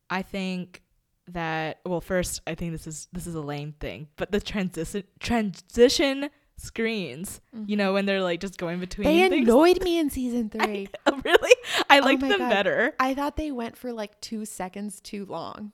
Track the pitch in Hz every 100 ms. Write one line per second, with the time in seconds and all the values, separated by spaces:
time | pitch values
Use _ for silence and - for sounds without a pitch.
0 | - 185 185 196 185 185 180 - _ _
1 | _ _ - 175 160 160 160 - 185 170
2 | - 185 175 - - 165 170 160 - 151
3 | - 180 165 160 143 147 147 151 135 92
4 | 151 - 180 208 - 220 185 160 165 208
5 | - - - 233 208 165 - 233 247 277
6 | 277 269 294 _ _ - - - 226 220
7 | 165 131 190 - _ 233 202 208 196 196
8 | 196 196 185 175 170 - 170 175 180 -
9 | 233 330 370 349 233 233 339 359 370 339
10 | 294 262 254 240 214 220 220 202 196 -
11 | - 277 277 339 339 - - - - 285
12 | 262 269 269 392 247 202 196 147 240 -
13 | 262 269 285 302 302 247 233 - 254 233
14 | 208 - - 220 214 - 185 202 208 -
15 | - 202 190 165 131 - 208